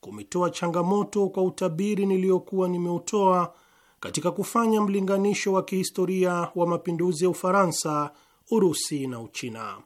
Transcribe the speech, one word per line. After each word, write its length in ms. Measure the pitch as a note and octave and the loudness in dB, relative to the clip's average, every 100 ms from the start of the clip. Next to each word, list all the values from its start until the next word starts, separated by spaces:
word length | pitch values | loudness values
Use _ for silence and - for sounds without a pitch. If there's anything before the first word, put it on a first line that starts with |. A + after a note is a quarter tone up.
kumetoa 500 | - G#2 G2+ F3+ F3 | -16 -16 -6 -2 -2
changamoto 760 | E3+ F3 E3+ F3 G3+ G3+ G#3 F#3+ | -2 -2 0 2 2 0 0 0
kwa 140 | F#3+ | 0
utabiri 640 | F#3 F3+ F#3 D#3+ G3+ G#3 G3 | -2 0 -4 -2 -2 0 2
niliokuwa 640 | F#3+ F#3 F#3 F#3 F#3+ F3+ | 2 2 0 0 -2 0
nimeutoa 840 | F3 F3 F3 E3+ G#3+ F#3+ F3+ F3 - _ _ _ _ | 0 -2 -4 -2 2 4 4 0 -8 _ _ _ _
katika 300 | - F2 E3 | -6 -2 -2
kufanya 500 | F3 F#3 A#3 A3+ A3 | -2 -2 0 2 2
mlinganisho 720 | G#3 G3 F#3+ G3 G3+ G3+ G3+ | 2 0 0 2 2 0 2
wa 100 | F#3+ | 0
kihistoria 880 | F#3+ F#3+ F3+ - F3+ F#3+ F3+ F3 E3+ | 0 -2 -2 -2 0 2 2 0 -2
wa 120 | F#3 F3 | 0 0
mapinduzi 580 | E3+ F3+ E3 F3+ D3+ | 0 -2 -2 0 2
ya 60 | F3+ | 0
Ufaransa, 800 | E3+ F#3 G3 F#3 D#3 D#3+ D3+ C#3+ - _ _ _ | 0 2 4 2 0 -2 -2 -4 -8 _ _ _
Urusi 560 | A3+ F#3+ D3+ - D3+ C3 | 2 2 2 -4 -4 -6
na 140 | A#2+ | -8
Uchina. 580 | A2 - B2+ A2+ G#2+ F#2 | -12 -10 -10 -10 -12 -14